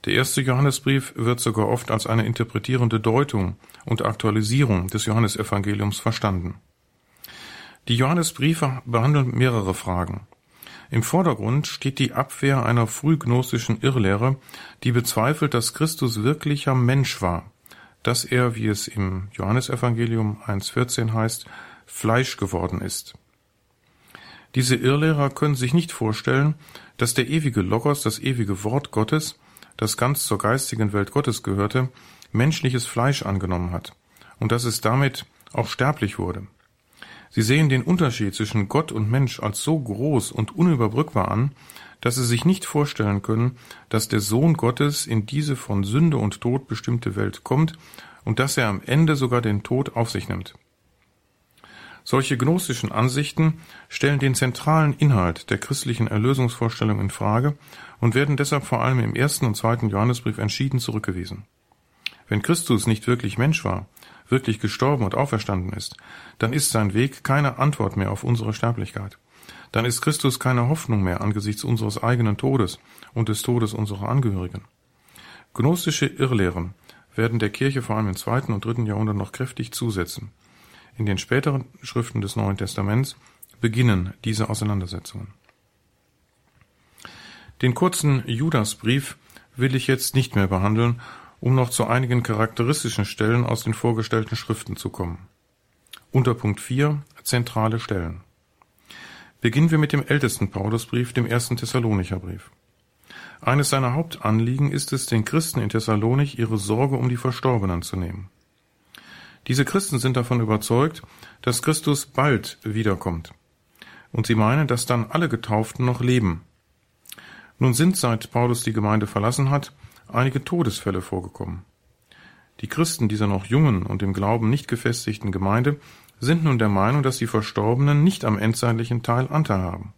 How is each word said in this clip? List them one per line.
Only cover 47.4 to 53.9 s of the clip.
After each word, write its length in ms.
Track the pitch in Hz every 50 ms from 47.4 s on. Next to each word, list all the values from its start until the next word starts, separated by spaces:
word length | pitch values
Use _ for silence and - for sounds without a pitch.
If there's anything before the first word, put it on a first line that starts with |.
| _
kommt 300 | - 131 139 160 160 160 - - - - - - - - - _
und 160 | - 110 104
dass 160 | 131 139 -
er 100 | - 127
am 160 | 107 101 92 -
Ende 300 | - 123 147 165 156 156
sogar 280 | 135 131 123 123 120 117
den 200 | 113 101 101 -
Tod 320 | - 123 127 143 - -
auf 160 | 117 117 113
sich 180 | - 101 - -
nimmt. 260 | 95 92 92 - - - _ _ _ _ _ _ _ _ _ _ _ _ _ _ _ _ _ _ _ _ - - - - - - - - _
Solche 340 | - - 127 131 - 143
gnostischen 540 | 120 123 139 165 180 - - 131 117 - -
Ansichten 720 | - 107 117 131 123 139 151 147 - - 160 160 156 - - - - - -
stellen 300 | _